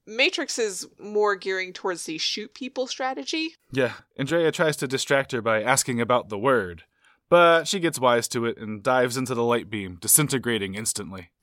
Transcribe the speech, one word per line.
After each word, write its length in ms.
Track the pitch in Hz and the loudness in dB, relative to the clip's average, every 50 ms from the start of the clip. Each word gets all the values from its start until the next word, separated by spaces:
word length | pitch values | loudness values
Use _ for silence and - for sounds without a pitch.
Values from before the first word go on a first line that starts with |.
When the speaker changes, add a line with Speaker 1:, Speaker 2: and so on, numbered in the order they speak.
| _ - | _ -10
Speaker 1:
Matrix 520 | 214 233 269 330 359 - 302 254 - - | -2 0 0 0 0 -2 -4 -4 -4 -4
is 280 | 233 214 185 175 175 - - - | -4 -4 -4 -8 -12 -14 -16 -18
more 360 | - 208 208 208 208 208 202 | -14 -4 0 0 2 2 0
gearing 360 | 190 - 190 190 185 185 185 180 | -2 -4 -4 -4 -4 -6 -8 -10
towards 300 | - - 196 180 165 - | -6 -6 -6 -4 -4 -6
the 120 | - 160 156 | -8 -8 -6
shoot 340 | - - - - 214 - - | -4 -4 -4 -6 -8 -12 -12
people 320 | - 254 254 - 262 254 262 | -12 -12 -8 -6 -6 -6 -6
strategy. 680 | - - 262 262 262 285 269 - - 320 320 320 - _ _ _ | -6 -6 -4 -4 -6 -6 -8 -6 -6 -4 -6 -6 -8 _ _ _
Speaker 2:
Yeah, 220 | - 131 127 117 107 - - _ _ - | -2 -2 -2 -2 -2 -8 -16 _ _ -8
Andrea 340 | 135 135 160 170 165 156 | -4 -2 0 2 2 2
tries 240 | 151 - 175 156 147 - | 2 2 0 0 0 -2
to 100 | 143 131 | -4 -4
distract 440 | 131 127 - - 143 139 139 - | -4 -4 0 2 2 2 2 0
her 100 | - 120 | -4 -2
by 220 | 104 117 110 110 104 | 0 0 0 2 2
asking 360 | 120 135 135 - - 127 117 | 2 2 2 2 0 -2 -2
about 300 | 117 104 123 120 - 95 | 0 2 2 0 0 -2
the 80 | 107 101 | -6 -2
word, 460 | 104 135 135 120 98 90 85 80 - _ _ _ _ _ _ _ _ _ | 2 2 2 2 2 -2 -6 -14 -18 _ _ _ _ _ _ _ _ _
but 400 | - 175 175 170 165 165 156 - | 6 8 8 8 6 6 4 0
she 120 | - 196 | -2 0
gets 180 | 170 165 147 127 | 0 0 0 2
wise 300 | 123 123 120 120 117 - | 4 4 4 4 2 0
to 180 | - 123 117 | -2 -2 -2
it 100 | 117 110 - | -2 -4 -6
and 240 | 110 107 107 104 98 | -8 -10 -10 -4 0
dives 340 | 131 127 131 123 127 117 131 | 2 4 4 4 2 0 -2
into 160 | 131 120 131 | -4 -2 -2
the 100 | 117 117 | 0 2
light 240 | 117 120 117 - 98 | 2 2 0 -2 -4
beam, 300 | 110 104 98 92 90 87 | -6 -8 -8 -8 -10 -6
disintegrating 760 | - 110 - - 151 143 143 131 104 120 117 110 101 95 92 | 2 4 4 4 4 4 0 -2 -2 -2 -2 -2 -2 -4 -6
instantly. 560 | 104 113 - - - 104 76 95 95 87 - _ _ | -6 -6 -6 -6 -6 -8 -10 -12 -14 -16 -18 _ _